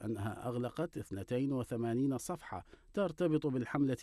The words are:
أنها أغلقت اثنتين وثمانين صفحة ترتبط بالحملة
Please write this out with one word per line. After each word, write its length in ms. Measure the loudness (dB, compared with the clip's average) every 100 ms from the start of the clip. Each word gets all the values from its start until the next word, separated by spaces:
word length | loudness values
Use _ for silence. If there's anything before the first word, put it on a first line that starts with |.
أنها 440 | -4 -2 -2 -4 -4
أغلقت 500 | -2 -2 -4 -6 -6
اثنتين 560 | -6 -6 -2 0 0
وثمانين 640 | 0 -2 -2 0 2 2 0
صفحة 480 | -2 -6 -6 -10 -10 -20 -8
ترتبط 540 | 0 0 2 4 4 2
بالحملة 500 | 0 0 4 4 4